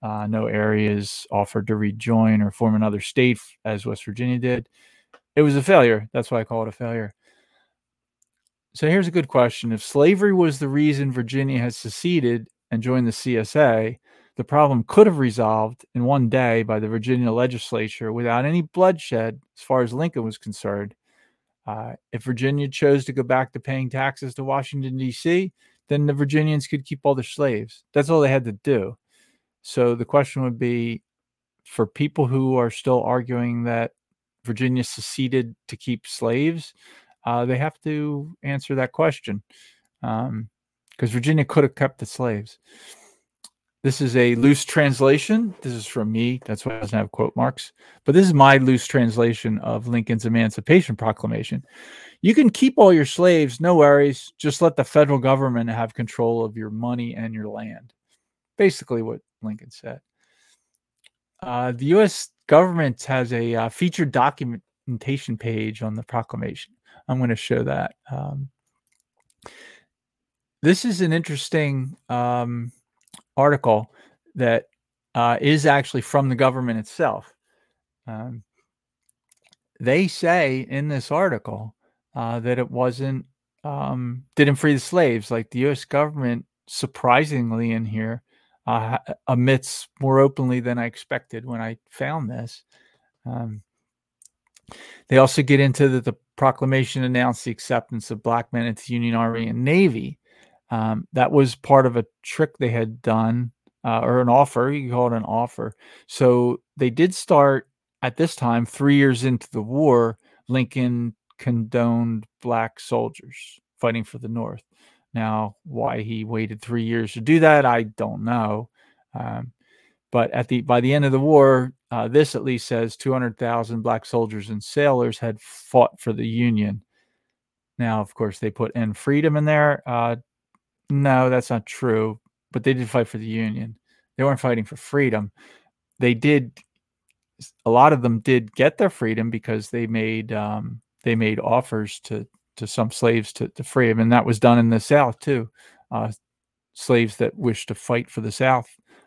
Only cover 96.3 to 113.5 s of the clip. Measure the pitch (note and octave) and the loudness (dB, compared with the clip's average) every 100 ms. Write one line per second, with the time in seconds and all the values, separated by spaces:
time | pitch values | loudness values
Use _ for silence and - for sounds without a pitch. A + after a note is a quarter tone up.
96.3 | - C3+ - C3+ C3 B2+ C3+ B2+ B2+ B2 | -2 0 0 -2 0 -2 -4 -2 0 0
97.3 | A2+ B2 A2+ - A#2+ - A#2 - G#2+ A#2 | -2 -8 -10 -4 -4 -4 -12 -10 -6 -2
98.3 | A#2 - A#2+ A#2 A2 - A#2+ A#2 A#2 A2+ | -2 -4 -6 -6 -8 -8 -4 -2 -2 -2
99.3 | A2+ A2+ A#2 C3 F3 F#3+ A2+ B2+ - _ | -4 -6 -4 0 4 2 0 -8 -14 _
100.3 | _ _ _ _ A#2 A2 G#2+ - C3 B2 | _ _ _ _ -4 -2 -4 -4 0 4
101.3 | D3 C3 - - C#3 B2+ A#2+ A2 _ - | 4 2 0 4 6 6 0 -6 _ -12
102.3 | - D#3 - B2+ A#2 A2+ A2+ A#2 A2+ A2+ | -4 -4 -2 -4 -2 -4 -4 -2 0 0
103.3 | A#2+ A#2+ - _ _ B2+ A2+ A#2+ B2 B2 | 0 -4 -10 _ _ -4 -2 2 2 4
104.3 | B2+ C#3 A#2+ C3 C#3+ B2+ B2 B2 A2+ - | 4 4 2 -2 -2 -4 -2 0 -2 -4
105.3 | A2+ A#2+ - A2+ - - - _ - B2+ | -4 -6 -8 -10 -12 -20 -20 _ 2 4
106.3 | B2 B2 B2 _ - B2+ B2+ F3+ F#3 - | 4 2 -2 _ -2 -2 2 0 0 2
107.3 | D3+ C#3+ C3+ - _ _ _ B2+ A#2+ E3 | 6 6 4 -4 _ _ _ -6 -2 -2
108.3 | - A#2+ A#2 A#2+ - C#3+ C#3+ C#3 A#2+ C3 | 0 0 0 -2 0 4 6 4 2 0
109.3 | A#2+ - A#2 G#2+ C#3 D3+ A#2+ A2+ A2 _ | -2 -4 -10 -6 0 4 4 4 -2 _
110.3 | _ - C3 A#2+ C3+ B2 A#2+ A#2+ - _ | _ -4 -2 -2 -2 -2 -2 -6 -10 _
111.3 | _ - A#2 A2 A#2+ A#2 A#2 A#2 A2+ - | _ -4 -2 -2 0 0 0 0 -4 -8
112.3 | _ B2 A#2 A2+ - - A#2+ A#2 - C3 | _ -4 -2 -4 -8 -6 -4 -4 -8 -20
113.3 | - - | -20 -20